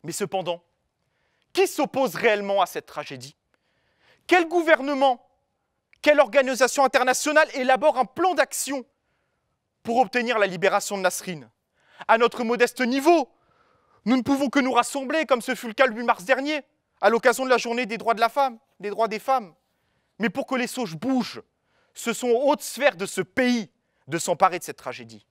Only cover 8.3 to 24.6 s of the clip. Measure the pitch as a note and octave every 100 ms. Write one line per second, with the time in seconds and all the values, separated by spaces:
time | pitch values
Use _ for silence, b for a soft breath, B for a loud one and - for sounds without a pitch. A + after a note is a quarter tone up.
8.3 | D#4 C4 - - C#4 A#3 _ _ _ _
9.3 | _ _ _ _ _ - A#3 B3+ B3 A#3
10.3 | A3 G3+ F3+ G3 G3 - G3+ F#3 - -
11.3 | D#3+ A2+ _ _ B B B B A3+ B3
12.3 | - A3+ A#3 A#3+ - B3 C4+ C#4+ E4+ B3+
13.3 | _ _ _ _ _ _ _ G#3 B3+ A#3+
14.3 | C#4 C#4+ C#4 C4 A#3+ A#3 C#4 B3 D#4 D#4
15.3 | B3 A#3 B3 A#3+ G#3+ C4 A3 A#3+ A#3 F3+
16.3 | C4 C#4 D4+ - _ _ _ G3+ A3+ B3
17.3 | A#3 C4 A#3+ A#3+ A#3 A#3 A3 F#3+ A3 A3+
18.3 | C#4+ C4 A3+ _ _ G#3 G3+ A3+ G#3+ -
19.3 | C4 F#3+ _ _ _ _ _ _ _ A3+
20.3 | C4+ - C4 B3 - A3 D#3 B3+ C4 G#3+
21.3 | A2+ _ _ _ _ _ - A#3 A3 B3
22.3 | A#3 C#4 D4+ - - C#4+ F3 F#3+ - F3+
23.3 | - B3 A#3+ F#3+ _ _ _ - D#3+ -
24.3 | E3+ F#3+ F3